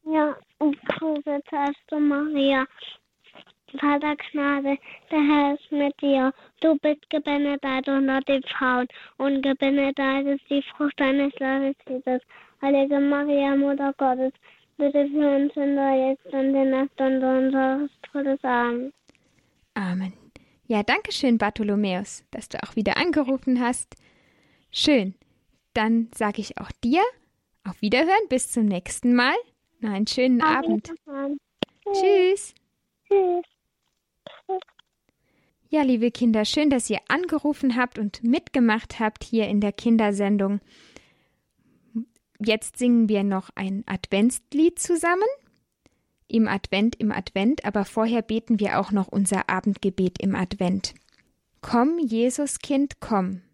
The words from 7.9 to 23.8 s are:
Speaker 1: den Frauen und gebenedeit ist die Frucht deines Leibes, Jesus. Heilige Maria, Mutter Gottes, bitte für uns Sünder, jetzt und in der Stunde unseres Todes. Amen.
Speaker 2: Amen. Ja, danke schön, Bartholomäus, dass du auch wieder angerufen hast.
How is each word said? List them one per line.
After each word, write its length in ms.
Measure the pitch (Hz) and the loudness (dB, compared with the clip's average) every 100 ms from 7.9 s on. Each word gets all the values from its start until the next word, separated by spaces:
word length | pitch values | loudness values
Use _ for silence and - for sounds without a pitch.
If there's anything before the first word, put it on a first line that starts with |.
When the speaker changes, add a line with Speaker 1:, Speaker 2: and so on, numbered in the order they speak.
| 269 269 269 | 0 2 0
Speaker 1:
den 200 | 269 269 | 0 -2
Frauen 440 | 262 - 254 247 247 - - - | -2 -2 0 0 -2 -10 -20 -4
und 240 | 277 277 | -2 0
gebenedeit 840 | 269 269 277 277 277 277 269 269 | 0 0 0 2 0 0 -2 0
ist 180 | 277 277 _ | -2 -4 _
die 140 | 285 - | -4 -4
Frucht 240 | - 294 - | -4 -4 0
deines 320 | 269 277 277 - | 0 2 0 -2
Leibes, 360 | 262 269 269 277 - | -4 -2 -2 -6 -10
Jesus. 340 | 254 262 254 _ - - _ | -8 -4 -4 _ -20 -20 _
Heilige 360 | 277 277 277 285 | 0 2 2 2
Maria, 560 | 285 285 294 285 277 | 2 0 2 2 2
Mutter 380 | 277 277 285 277 | 2 2 0 -2
Gottes, 400 | 277 269 254 262 _ _ _ _ - | 0 0 0 -2 _ _ _ _ -2
bitte 300 | 285 285 285 | 0 2 0
für 260 | 294 294 | 2 2
uns 180 | 277 285 | 2 0
Sünder, 560 | 294 285 277 269 269 262 | 0 -2 0 2 2 0
jetzt 160 | 269 - | -2 -4
und 220 | 277 269 | -2 2
in 160 | 269 269 | 2 2
der 180 | 262 269 | 2 -2
Stunde 420 | - 269 262 262 262 | -2 0 0 2 2
unseres 540 | 262 269 262 269 294 _ - | 2 2 0 0 -4 _ -10
Todes. 320 | 285 277 277 | -6 -2 -2
Amen. 480 | 262 240 240 240 262 _ _ _ _ _ _ _ _ | 0 0 0 -2 -8 _ _ _ _ _ _ _ _
Speaker 2:
Amen. 380 | - 185 185 190 - _ - _ _ | -6 -4 -4 -6 -10 _ -20 _ _
Ja, 160 | - 214 | -2 -2
danke 300 | 208 311 427 | 0 -2 -4
schön, 260 | - 262 233 | -2 2 2
Bartholomäus, 840 | 208 - 208 202 202 180 202 - _ | 0 -2 -2 0 0 -4 -6 -16 _
dass 180 | - - | -16 -12
du 80 | - | -12
auch 120 | - | -6
wieder 220 | - 208 - | -2 0 0
angerufen 640 | 349 302 262 269 - 247 | 0 0 0 -2 0 0
hast. 340 | 247 254 | 0 -4